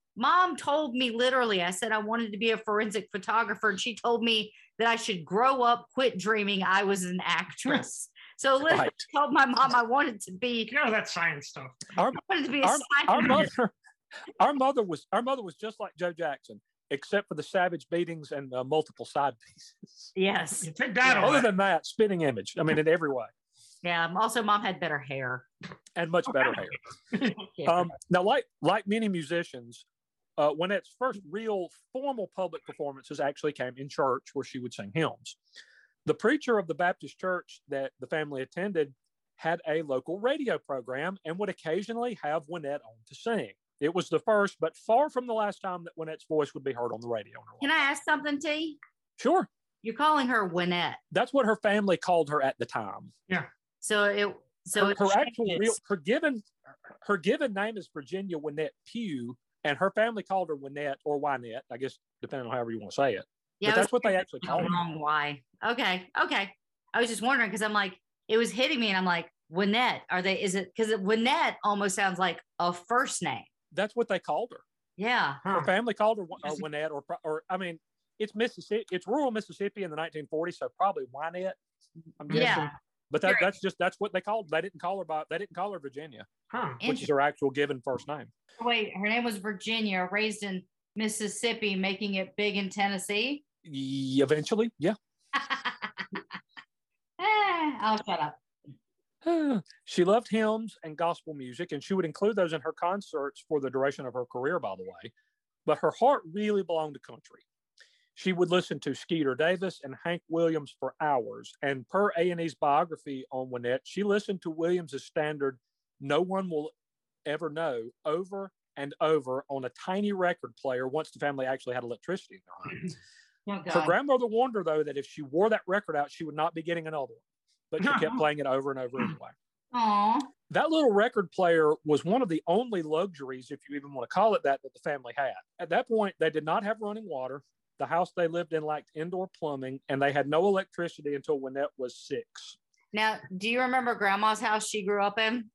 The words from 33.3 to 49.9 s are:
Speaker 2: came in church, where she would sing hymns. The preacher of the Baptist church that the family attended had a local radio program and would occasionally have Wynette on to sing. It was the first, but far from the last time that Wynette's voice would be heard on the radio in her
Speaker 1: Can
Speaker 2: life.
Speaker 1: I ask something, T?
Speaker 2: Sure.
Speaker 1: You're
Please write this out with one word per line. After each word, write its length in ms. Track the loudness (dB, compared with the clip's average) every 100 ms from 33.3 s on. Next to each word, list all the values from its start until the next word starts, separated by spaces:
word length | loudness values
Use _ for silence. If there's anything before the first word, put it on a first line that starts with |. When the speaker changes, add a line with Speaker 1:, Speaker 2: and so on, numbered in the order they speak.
| -2 -4
Speaker 2:
came 220 | -4 -6 -8
in 100 | -8
church, 360 | 0 0 0 -4
where 100 | -8
she 160 | -8 -8
would 140 | -8
sing 180 | -10 -6
hymns. 440 | -2 -2 -4 -16 -20 _ -20 -20 _ _ _ -2
The 60 |
preacher 460 | 2 2 2 2 0
of 80 | 0
the 80 |
Baptist 420 | 0 0 -2 -10 -6
church 420 | -4 -4 -6 -20 -8
that 220 | -6 -6 -8
the 60 |
family 380 | -4 -4 -2 -6
attended 500 | -6 -4 -2 0 -2 -6 _ _ _ _
had 220 | -4 -2 -2
a 140 | -2
local 380 | -2 -4 -2 -2
radio 400 | -2 0 -2 -4
program 580 | -4 -8 -6 -4 -4 -6
and 140 | -8 -4
would 100 | -6
occasionally 680 | -6 -4 -4 -4 -6 -6 -4
have 200 | -4 -4
Wynette 320 | -4 -8 -6 -8
on 100 | -10 -20 _
to 80 |
sing. 360 | -8 -4 -4 -4 -12 _ _
It 120 | 0
was 120 | 0 0
the 120 | 0
first, 380 | 2 2 2 0
but 180 | -4 -2
far 320 | 2 4 4
from 160 | 0
the 80 | -2
last 280 | -2 -2 -4
time 220 | -8 -8
that 80 | -10 -10
Wynette's 280 | -10 -10 0
voice 240 | 0 0
would 100 | -2
be 100 | -6
heard 200 | -2 -4
on 80 | -4
the 60 | -4
radio 320 | -4 -6 -16
in 60 | -20
her 100 | -4
Speaker 1:
Can 100 | 0
Speaker 2:
life. 80 | 2 2
Speaker 1:
I 40 |
ask 120 | 0
something, 360 | 0 0 0 -2
T? 380 | -2 -2 -4 -10 -20 _ _ -2
Speaker 2:
Sure. 300 | 2 4 2 _ _ _
Speaker 1:
You're 140 | -8